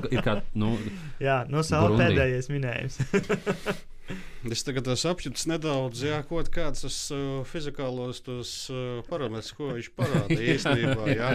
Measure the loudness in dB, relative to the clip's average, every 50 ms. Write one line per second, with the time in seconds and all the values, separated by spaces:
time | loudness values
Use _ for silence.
0 | 0 2 2 4 4 4 4 2 2 2 2 2 4 4 2 2 0 -4 -6 -6
1 | -8 -8 -4 -2 2 2 2 2 0 0 0 0 2 4 4 6 6 6 6 6
2 | 6 6 6 4 4 4 2 0 -2 -2 -2 -2 -2 -2 -2 -2 -4 -4 -4 -4
3 | 0 2 2 2 2 0 -2 -2 0 -2 -4 -2 -2 -4 -4 -4 -8 -12 -12 -12
4 | -10 -10 -10 -8 -10 -10 -8 -8 -6 -4 -4 -4 -4 -2 -2 -2 0 0 0 0
5 | 0 0 -2 -2 -4 -6 -6 -4 -2 -2 -2 -2 0 0 0 0 0 -2 -4 -4
6 | -2 -2 -2 -2 -4 -2 0 2 4 4 4 4 4 4 2 0 -2 -2 -4 -4
7 | -6 -4 -4 -4 -2 -2 -2 -4 -4 -6 -6 -6 -6 -6 -6 -4 -4 -4 -4 -4
8 | -4 -6 -8 -8 -10 -8 -8 -8 -8 -8 -8 -8 -8 -8 -6 -6 -6 -6 -6 -8
9 | -6 -6 -4 -4 -4 -4 -4 -6 -8 -10 -8 -8 -6 -6 -6 -6 -8 -8 -4 -2
10 | 0 2 2 2 2 2 2 2 2 2 2 2 2 2 4 4 4 2 2 2
11 | 2 2 2 2 2 2